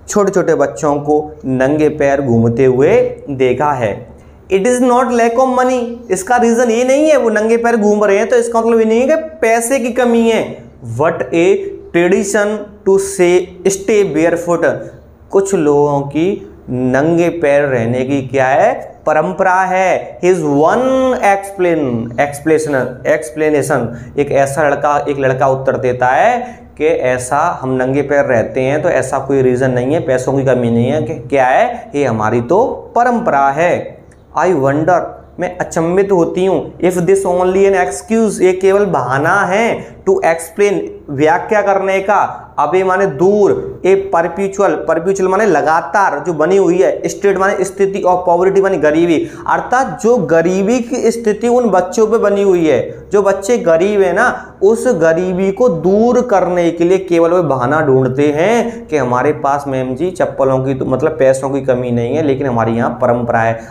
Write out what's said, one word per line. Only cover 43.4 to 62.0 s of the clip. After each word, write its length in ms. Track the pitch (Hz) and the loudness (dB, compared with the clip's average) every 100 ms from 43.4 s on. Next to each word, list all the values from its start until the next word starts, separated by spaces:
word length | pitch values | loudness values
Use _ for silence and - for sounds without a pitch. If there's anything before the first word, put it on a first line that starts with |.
| 185 120 - - 185 | 2 0 -4 -4 0
ए 80 | |
परपेचुअल, 800 | 196 196 170 175 185 196 196 190 | 0 2 -2 -2 -4 -6 0 0
perpetual 580 | 156 - 160 175 190 185 | 0 -2 -2 -2 0 0
माने 160 | 190 220 | 2 2
लगातार 760 | 151 139 165 170 214 185 143 151 | 2 2 0 0 0 0 -2 -4
जो 60 | |
बनी 240 | 156 160 196 | -2 2 2
हुई 220 | 175 175 | 2 2
है, 300 | 170 - 165 | 2 0 -6
state 300 | - 196 185 | -2 0 2
माने 260 | 190 196 | 0 0
स्थिति, 360 | 180 - 196 190 | -4 -2 -2 0
और 220 | 180 180 180 | 0 0 2
poverty 340 | 170 190 190 | 2 2 2
माने 180 | 190 180 | 2 2
गरीबी, 520 | 151 156 175 151 - - - | 0 2 2 0 -2 -8 -4
अर्थात 520 | 165 - 247 247 151 | -4 0 -2 -2 -2
जो 140 | 214 247 | 0 2
गरीबी 640 | 151 165 165 185 196 247 | 2 2 2 0 0 0
की 300 | 233 240 220 | -2 -2 -2
स्थिति 380 | 233 220 208 240 | 0 -2 -2 0
उन 220 | 240 233 | 2 2
बच्चों 360 | 185 180 - 214 | 0 0 0 2
पे 120 | 220 | 2
बनी 240 | 202 202 | 0 2
हुई 260 | 202 175 160 | 2 2 2
है, 400 | 131 - - - | 2 -2 -8 -2
जो 100 | 202 | 0
बच्चे 360 | 196 196 - 233 | 2 0 0 0
गरीब 420 | 170 160 196 208 | 2 2 2 2
है 120 | 180 | 0
ना, 420 | 180 240 - - - | 2 0 -2 -10 -2
उस 220 | 196 226 254 | 0 2 0
गरीबी 640 | 190 160 165 185 180 190 | 2 2 2 0 0 -2
को 160 | 196 247 | 2 0
दूर 520 | 160 170 202 240 247 | 2 2 2 4 2
करने 500 | - 196 175 180 170 | 2 0 0 0 0
के 140 | 170 | 0
लिए 140 | 175 190 | 2 0
केवल 320 | 185 170 165 | 2 2 4
वे 120 | 180 | 2
बहाना 380 | 156 131 123 151 | 0 0 0 0
ढूंढते 540 | 147 131 131 131 147 147 | 2 2 2 0 0 2
हैं 500 | 185 233 233 - - | 2 0 -2 -8 -6
कि 100 | 147 | -2
"हमारे 360 | 123 123 143 | 0 0 0
पास 320 | 147 139 143 139 | -2 -2 -2 -2
मैम 260 | 131 127 | -4 -4
जी 160 | 127 180 | -4 -6
चप्पलों 480 | 180 139 - 135 131 | -2 -4 0 0 0
की 160 | 131 | -2
तो, 100 | 131 | -4
मतलब 260 | 135 127 156 | -2 -2 -2
पैसों 400 | 156 131 131 135 | 2 2 2 -2
की 100 | 139 | -4
कमी 300 | 135 123 123 | -2 -2 0
नहीं 260 | 120 | -2